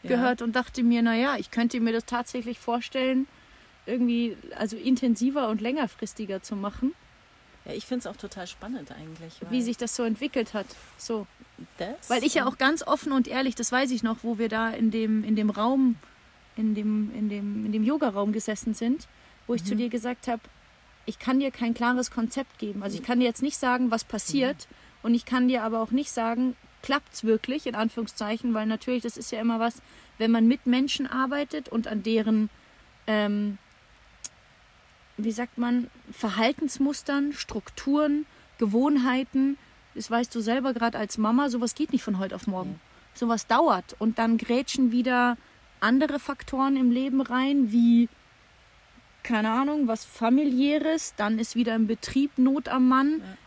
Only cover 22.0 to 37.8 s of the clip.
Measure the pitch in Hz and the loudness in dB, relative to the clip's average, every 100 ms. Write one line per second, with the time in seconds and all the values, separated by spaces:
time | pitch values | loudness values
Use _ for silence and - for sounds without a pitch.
22 | 247 - 226 - 269 - 208 202 196 170 | -2 -2 -2 -4 -8 -8 -8 -6 -6 -6
23 | - 247 247 226 277 - 254 247 247 226 | 0 2 2 0 -4 -2 0 2 2 0
24 | - 214 - 277 254 - - - - - | -4 -6 -2 0 0 -2 -12 -20 -20 -6
25 | 226 233 - 254 247 247 220 226 226 247 | 0 0 2 2 4 2 0 -2 0 -2
26 | 294 - 226 233 254 247 - _ - 285 | -2 -2 -2 0 -2 -4 -18 _ -4 -4
27 | - - 220 220 - 294 254 220 226 - | -4 -4 2 2 0 -4 -4 -2 -2 -2
28 | 220 - 214 226 247 220 214 220 - 254 | -8 -6 -6 -4 -2 -2 -2 -2 -2 -2
29 | 233 - - 226 226 226 233 - - - | -2 -6 -6 -2 0 0 -2 -4 -20 -20
30 | - - 226 226 226 285 254 247 277 - | -20 -2 2 6 6 4 2 2 2 -2
31 | 262 254 262 285 294 302 - 226 226 214 | -2 -2 0 -2 -4 -8 -4 -4 -2 -4
32 | 202 226 214 220 214 - _ _ - _ | 0 0 2 2 0 -6 _ _ -20 _
33 | - 214 208 208 208 196 _ _ _ _ | -2 0 0 0 -4 -6 _ _ _ _
34 | - - - _ _ _ _ _ _ _ | -20 -16 -16 _ _ _ _ _ _ _
35 | _ - 220 214 247 - 240 247 240 - | _ -6 -4 -4 -8 -4 0 0 -2 -12
36 | - - 220 190 226 - 294 - 277 285 | -20 -6 -4 0 0 0 -4 0 -2 -2
37 | - 285 285 285 - 214 - - | -2 0 -2 -4 -8 -8 -10 -8